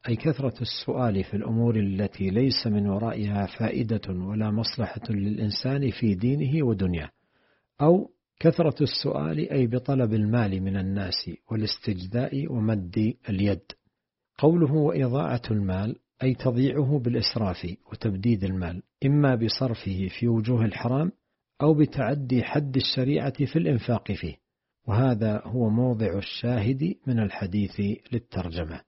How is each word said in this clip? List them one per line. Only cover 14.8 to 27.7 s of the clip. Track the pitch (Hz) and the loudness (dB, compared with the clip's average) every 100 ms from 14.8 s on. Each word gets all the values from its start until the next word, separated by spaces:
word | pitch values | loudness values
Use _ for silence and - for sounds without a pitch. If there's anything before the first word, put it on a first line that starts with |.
| 147 147 127 131 156 120 - | 2 2 0 0 0 -2 -2
المال"، | 107 98 92 107 - _ _ | -2 0 0 -2 -6 _ _
أي | 131 | -2
تضييعه | 120 131 120 135 156 135 147 | 0 0 2 2 2 0 0
بالإسراف | 120 120 - 113 101 90 87 92 _ | 0 0 0 0 -2 -2 -8 -10 _
وتبديد | 107 113 95 117 110 | -6 -4 0 2 2
المال، | 95 92 85 87 - _ 139 | 0 -2 -4 -6 -12 _ 2
إما | 147 143 | 4 4
بصرفه | 123 113 - 131 110 - 95 95 - | 2 0 0 -2 -2 -4 -4 -4 -2
في | 120 | 0
وجوه | 113 110 120 | 2 2 2
الحرام | 113 - 120 131 175 - _ _ _ - | 2 0 -2 0 -2 -4 _ _ _ 0
أو | 147 | 4
بتعدي | 151 143 139 113 143 127 123 | 4 4 2 -2 -2 0 0
حد | - 151 143 131 | 2 0 0 0
الشريعة | - - 127 151 135 - | 0 0 0 0 -2 -2
في | 139 165 | 0 0
الإنفاق | 170 123 - 113 - | 2 0 0 -2 -2
فيه، | 104 85 - _ _ _ _ - | -6 -6 -12 _ _ _ _ -2
وهذا | 107 131 113 110 107 | 2 4 2 0 0
هو | 113 123 113 | -4 0 2
موضع | 110 127 113 104 98 | 2 2 2 0 -2
الشاهد | - - 120 123 104 135 165 - 135 | -6 -6 -2 0 0 0 -2 -4 -2
من | 117 | 0
الحديث | 101 - 95 104 98 | 0 -2 -4 -2 -2